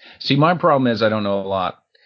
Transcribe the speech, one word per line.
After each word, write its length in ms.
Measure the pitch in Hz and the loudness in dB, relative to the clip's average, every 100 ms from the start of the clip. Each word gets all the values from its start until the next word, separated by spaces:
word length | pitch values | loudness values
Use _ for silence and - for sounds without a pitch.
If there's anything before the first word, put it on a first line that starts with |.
| - - | -20 -10
See, 160 | - | -2
my 200 | 139 156 | 2 2
problem 340 | 175 170 143 127 | 2 2 2 2
is 100 | 110 | 0
I 80 | 110 | 0
don't 140 | 110 | 0
know 180 | 104 98 | -2 -4
a 40 | 98 | -4
lot, 380 | 95 90 - _ _ | -4 -4 -6 _ _